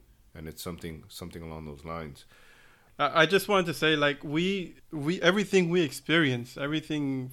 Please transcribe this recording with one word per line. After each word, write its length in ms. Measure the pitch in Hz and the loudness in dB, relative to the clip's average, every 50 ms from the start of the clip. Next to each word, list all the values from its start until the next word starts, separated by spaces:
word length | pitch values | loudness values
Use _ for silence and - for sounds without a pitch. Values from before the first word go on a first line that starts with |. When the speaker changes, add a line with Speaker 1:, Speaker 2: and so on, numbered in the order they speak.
| - _ _ _ _ _ - | -18 _ _ _ _ _ -18
Speaker 1:
and 120 | 82 80 78 | -14 -12 -12
it's 140 | 76 - - | -12 -10 -10
something, 420 | 90 87 82 - 85 80 78 - - | -10 -10 -10 -10 -12 -12 -12 -16 -18
something 340 | - - 90 85 87 87 82 | -16 -14 -14 -12 -12 -12 -12
along 240 | 80 80 80 78 | -12 -12 -12 -12
those 180 | 76 73 69 71 | -12 -14 -14 -12
lines. 400 | 82 82 82 80 73 67 - - - - - - - - - - - - _ _ _ _ - | -10 -10 -8 -10 -10 -12 -16 -20 -20 -20 -20 -20 -20 -20 -20 -20 -20 -20 _ _ _ _ -4
Speaker 2:
I, 240 | - - - 165 160 | -4 0 4 4 4
I 40 | |
just 200 | 156 190 185 - - | 4 4 2 2 2
wanted 180 | 208 190 180 | 2 2 2
to 80 | 170 139 | 0 -2
say, 200 | - 160 156 156 | 0 2 2 4
like, 300 | 147 147 143 143 - - | 4 2 2 0 -2 -4
we, 500 | 156 143 160 175 190 202 196 175 - - - - - | -4 -2 0 0 0 0 -2 -4 -8 -12 -18 -18 -12
we, 300 | - 156 139 151 185 - - | -10 -4 -2 -2 0 4 4
everything 460 | 170 185 214 196 - - 190 180 165 | 4 4 4 2 2 4 4 4 4
we 120 | 170 180 165 | 4 2 2
experience, 760 | 135 - - - - 156 170 160 135 127 120 120 127 - | 2 -2 -6 -2 2 4 4 4 4 2 0 -4 -8 -8
everything 760 | - 139 143 156 156 147 - 156 147 143 135 135 131 127 127 | -6 -4 -2 -2 -4 -4 -2 -2 -2 -2 -2 -2 -4 -6 -8